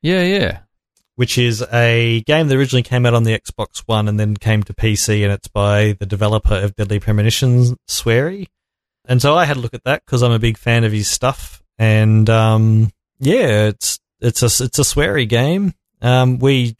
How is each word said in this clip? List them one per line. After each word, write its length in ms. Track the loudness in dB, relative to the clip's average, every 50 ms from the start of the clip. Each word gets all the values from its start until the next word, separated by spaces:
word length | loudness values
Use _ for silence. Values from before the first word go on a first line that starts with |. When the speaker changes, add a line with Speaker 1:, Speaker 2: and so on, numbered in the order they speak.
Speaker 1:
Yeah, 220 | -4 -2 -2 0 0
yeah. 360 | -2 -2 -2 -2 -4 -6 -10 -16 _ _ _ _ _ _ _ _ _ _
Speaker 2:
Which 220 | -4 -4 -2 0
is 260 | 0 0 0 -2 -4 -6 -4
a 500 | 0 0 2 2 2 2 0 0 0 -2 0
game 220 | 0 0 2 2 2
that 80 | 2
originally 260 | 0 0 0 0 -2 -2
came 220 | 0 0 0 2
out 80 | 2 2
on 100 | 2 2
the 140 | 2 0 -2
Xbox 400 | -4 -10 -10 -10 -10 -10 _ -14 -6
One 240 | -4 -2 -2 0 0
and 100 | -2 -2
then 160 | -2 -2 -4
came 280 | -2 0 0 0 0 0
to 100 | -4 -6
P 240 | -4 -2 -2 0
C, 260 | -2 0 -2 0 0 0
and 80 | -2
it's 160 | -2 -4 -8
by 480 | -8 -4 -2 0 0 2 2 2 0 -2
the 80 | -4 -6
developer 500 | -8 -4 -2 0 0 0 0 0 0 0
of 200 | 0 -2 -4 -4
Deadly 240 | -4 -4 -2 -2 -4
Premonition, 760 | -2 -2 0 0 2 0 0 0 0 2 4 4 2 2 0 -4 _
Swery. 600 | -10 -10 -6 -2 0 0 0 0 -2 -6 -10 -14 -16 _ _ _ _ _ _ _ _ _ _ _
And 140 | -2 0 2
so 140 | 2 2 2
I 80 | 2 2
had 100 | 0 -2
a 60 | -4
look 120 | -6 -8 -10
at 120 | -8 -4
that 200 | -4 -4 -4 -4
'cause 160 | -4 -2 0
I'm 120 | 2 2 2
a 60 | 0
big 180 | 0 -2 -4
fan 260 | -4 -2 -2 0 0 0
of 80 | 0
his 180 | -2 -2 -4 -4
stuff. 520 | -4 -2 -4 -4 -4 -6 -12 -20 -20 -20 _ _ _ 0
And, 500 | 2 2 4 4 4 4 4 4 4 4
um, 600 | 4 4 4 2 2 4 4 4 4 4 2 2 -2 _ _ _ _ _
yeah, 480 | 0 0 2 2 2 2 2 2 2
it's, 320 | 0 -2 -4 -6 -8 -8 -8 _ _ _ _
it's 220 | -4 -4 0 0 0
a, 40 | 0 0 -2 -4
it's 140 | -2 -2 -2
a 40 | -2
Swery 420 | 0 0 0 -2 0 0 -2 -2 0
game. 440 | 0 0 0 0 0 0 -2 -4 -4 -8 _ _ _ _
Um, 380 | 0 2 2 2 2 2 0 2
we, 360 | 2 2 2 2 0 -2 -4 -2